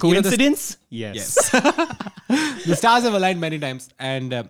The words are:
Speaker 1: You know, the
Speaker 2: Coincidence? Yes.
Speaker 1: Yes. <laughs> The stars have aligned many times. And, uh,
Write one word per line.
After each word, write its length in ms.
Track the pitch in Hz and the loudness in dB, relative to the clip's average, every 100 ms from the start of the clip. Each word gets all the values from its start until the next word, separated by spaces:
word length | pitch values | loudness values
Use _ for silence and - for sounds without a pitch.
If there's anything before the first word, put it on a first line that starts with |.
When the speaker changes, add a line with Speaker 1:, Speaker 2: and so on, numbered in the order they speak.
Speaker 1:
You 80 | 170 | 2
know, 100 | 185 | 4
the 20 | 196 | 4
Speaker 2:
Coincidence? 480 | 226 277 302 - - _ | 4 2 2 -4 -12 _
Yes. 260 | 113 110 101 | -10 -8 -8
Speaker 1:
Yes. 760 | 95 - - 247 - - 339 - 202 - - | -2 0 2 2 2 0 -2 -4 -12 -14 -2
<laughs> 400 | 269 311 247 160 | 0 0 -4 -2
The 80 | 165 | 0
stars 280 | - 240 | 4 4
have 100 | 233 | 2
aligned 260 | 202 185 180 | 2 0 0
many 180 | 160 156 | -4 -4
times. 300 | 143 127 - - | -6 -8 -14 -12
And, 340 | 131 135 127 | -6 -6 -4
uh, 80 | 123 117 | -6 -8